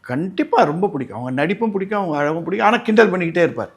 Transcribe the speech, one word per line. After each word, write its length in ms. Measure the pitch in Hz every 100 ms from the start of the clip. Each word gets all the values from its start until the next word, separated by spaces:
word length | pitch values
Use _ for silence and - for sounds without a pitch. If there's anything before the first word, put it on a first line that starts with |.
கண்டிப்பா 600 | - 127 185 185 302 466
ரொம்ப 260 | 160 156 196
பிடிக்கும். 320 | 143 131 101
அவங்க 220 | 123 131
நடிப்பும் 300 | 151 196 226
பிடிக்கும், 260 | 196 190 208
அவங்க 200 | 185 151
அழகும் 260 | 147 160
பிடிக்கும். 240 | 160 202 208
ஆனா 80 | 233
கிண்டல் 360 | 233 214 214
பண்ணிக்கிட்டே 300 | 180 170 165
இருப்பார். 280 | 165 113 101